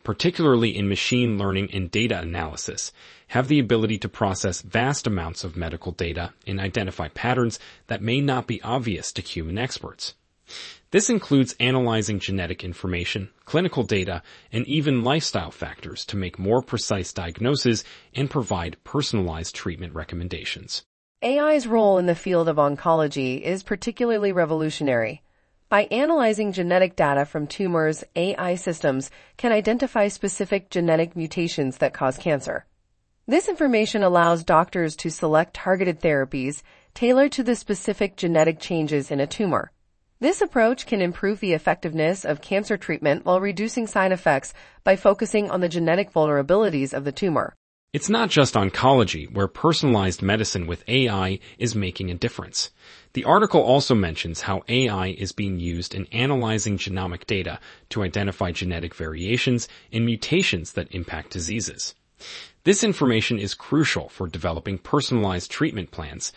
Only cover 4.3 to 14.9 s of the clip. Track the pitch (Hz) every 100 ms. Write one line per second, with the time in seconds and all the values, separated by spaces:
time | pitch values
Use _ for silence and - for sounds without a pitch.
4.3 | 92 98 87 - 113 127 143 - 101 82
5.3 | 82 92 85 82 82 - 87 85 80 85
6.3 | - - 98 98 101 98 - 80 - 117
7.3 | 127 120 - - - _ 110 110 127 143
8.3 | 127 - 107 110 127 117 90 - - -
9.3 | - 80 95 127 - - - - - _
10.3 | _ _ - - - _ 185 220 226 -
11.3 | 139 127 - 123 131 120 110 104 104 -
12.3 | 95 85 90 92 87 92 90 87 107 98
13.3 | _ - 156 180 - 110 101 92 87 -
14.3 | - _ 110 123 151 147